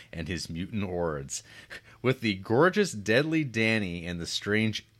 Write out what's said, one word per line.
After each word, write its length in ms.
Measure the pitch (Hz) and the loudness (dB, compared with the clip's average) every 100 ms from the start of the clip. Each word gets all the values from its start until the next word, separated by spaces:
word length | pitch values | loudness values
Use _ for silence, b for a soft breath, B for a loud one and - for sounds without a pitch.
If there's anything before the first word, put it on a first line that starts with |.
| B | B
and 160 | 82 78 | -10 -6
his 220 | 85 - | -6 -6
mutant 340 | 82 92 110 | -6 -4 -4
hordes. 580 | 98 87 85 71 67 - B B B B B B | -4 -2 -2 -4 -6 -10 B B B B B B
With 180 | 123 131 | -2 0
the 140 | 113 | 0
gorgeous, 580 | 95 95 113 175 190 196 | -2 2 4 4 4 0
deadly 500 | 107 95 113 156 160 | -2 2 4 4 0
Danny 600 | 147 110 110 110 95 87 85 | 0 2 2 2 0 -4 -6
and 140 | 87 | -6
the 60 | 80 | -4
strange 600 | - - 107 110 107 - _ | -4 0 2 2 0 -8 _